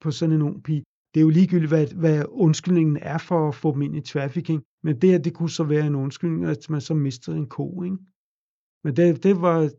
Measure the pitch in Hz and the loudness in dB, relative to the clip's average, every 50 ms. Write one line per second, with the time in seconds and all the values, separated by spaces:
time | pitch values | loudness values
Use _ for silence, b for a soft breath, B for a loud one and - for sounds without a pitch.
0 | - 156 143 - 170 165 156 156 151 143 - - - - 156 147 - _ _ _ | -6 -6 -4 -2 0 0 2 2 0 -2 -4 -6 -6 -4 -4 -4 -6 _ _ _
1 | _ _ - 156 156 160 156 170 190 - 180 175 156 147 160 160 151 - - 180 | _ _ 2 4 4 6 6 6 4 4 4 2 2 2 2 0 0 0 -2 0
2 | 160 160 156 151 147 - - 254 190 156 156 - - 175 180 170 160 156 147 - | 0 2 2 0 -2 -4 -2 2 2 2 2 2 0 0 2 2 2 2 0 -2
3 | - - 147 160 - - 180 165 156 151 143 - - 156 127 143 143 143 151 156 | -4 -6 -6 -6 -4 -2 -2 0 0 -2 -2 -2 -2 -2 0 -2 -2 -4 -4 -8
4 | 143 - - 147 139 139 135 170 156 - 160 151 - _ _ _ - 160 147 120 | -8 -6 -4 -4 -4 -4 -4 -6 -4 -4 -4 -4 -6 _ _ _ -4 -4 0 2
5 | 185 190 185 175 - 175 165 - 170 160 - - 160 147 151 151 151 147 143 135 | 4 4 4 4 2 -2 -4 -4 -6 -4 -4 -2 -2 0 0 0 0 0 -2 -2
6 | 135 139 - - - 170 160 165 175 160 151 151 - - 156 143 - - 160 156 | -4 -6 -6 -6 -4 -4 -4 -2 -2 -4 -4 -6 -6 -6 -6 -6 -4 -2 -2 -2
7 | 143 139 123 - - - 160 160 147 113 - - 143 143 180 185 180 180 190 185 | -2 -2 -4 -8 -10 -8 -6 -6 -6 -6 -6 -8 -8 -8 -8 -8 -8 -8 -8 -10
8 | - _ _ _ _ _ _ _ _ _ _ _ _ _ _ _ - 151 127 165 | -12 _ _ _ _ _ _ _ _ _ _ _ _ _ _ _ -8 -2 2 4
9 | 175 175 160 - - 190 202 175 175 175 165 165 156 147 - | 4 4 4 2 2 2 2 2 2 2 2 2 0 -2 -2